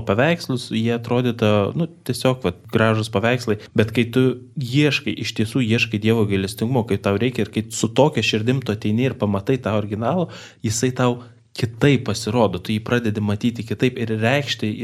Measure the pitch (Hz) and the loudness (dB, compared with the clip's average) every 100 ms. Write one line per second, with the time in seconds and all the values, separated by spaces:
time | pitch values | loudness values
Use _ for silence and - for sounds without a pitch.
0 | 113 101 147 170 - 127 - 110 113 117 | 2 2 4 2 -2 -6 -4 -2 0 -2
1 | 117 123 123 113 107 104 101 - 165 - | 0 0 0 2 2 4 2 0 -4 -6
2 | - 120 131 127 90 85 - - 113 110 | -6 0 0 2 -2 -4 -4 2 4 2
3 | 110 - 113 123 113 101 - - 107 123 | 0 0 2 0 0 -4 -2 0 2 2
4 | 113 127 131 120 - - 123 135 147 131 | 0 2 2 0 -8 -10 -2 2 2 2
5 | - - 107 - 107 - 113 117 113 107 | -4 -6 -6 -2 -2 0 0 0 0 0
6 | 107 113 98 98 95 - 113 131 110 101 | 0 2 2 0 -2 -4 -2 0 0 -2
7 | 101 101 123 127 101 110 110 - 110 113 | 0 0 0 -2 -4 -2 -6 -4 -2 4
8 | 147 135 110 110 110 135 - 101 107 107 | 4 4 0 0 0 -2 -2 -4 0 0
9 | 131 - 104 98 95 131 101 107 101 107 | 0 0 -2 -2 0 -2 0 -2 -2 -4
10 | 117 180 165 - - - 113 - 127 127 | -2 -2 -2 -6 -20 -8 -4 0 -2 2
11 | 123 120 - - _ - 110 - 143 127 | 0 0 -8 -20 _ -6 -6 2 4 4
12 | 113 98 - 120 104 90 - 107 110 120 | 2 -4 -2 2 2 2 -2 -4 0 0
13 | 117 104 104 101 120 117 113 110 127 123 | 0 -2 -2 0 -2 -2 -6 0 0 0
14 | 113 110 117 139 143 - 110 104 | -4 0 2 0 -2 -4 -4 -4